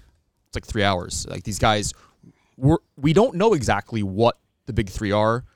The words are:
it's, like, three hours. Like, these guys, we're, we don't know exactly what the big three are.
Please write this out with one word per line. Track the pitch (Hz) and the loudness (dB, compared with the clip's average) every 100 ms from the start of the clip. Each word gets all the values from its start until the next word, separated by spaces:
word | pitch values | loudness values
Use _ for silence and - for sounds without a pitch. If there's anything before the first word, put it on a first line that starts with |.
| _ _ _ _ _ | _ _ _ _ _
it's, | 117 | -12
like, | - | -8
three | 107 | -2
hours. | 101 90 - - - | 0 -2 -4 -10 -8
Like, | 92 | -10
these | 110 98 | -8 0
guys, | 117 107 98 - _ _ - _ _ - | 2 2 -2 -10 _ _ -20 _ _ -2
we're, | 135 165 - - | 2 2 -2 -2
we | 143 | 2
don't | 160 240 170 | 4 4 2
know | 220 | 2
exactly | 175 107 101 - 113 | 2 0 -2 -4 -4
what | 98 95 117 - _ _ - | -4 2 0 0 _ _ -6
the | |
big | 113 98 | -4 -4
three | - 104 | -4 -2
are. | 104 110 120 123 | 2 2 0 -6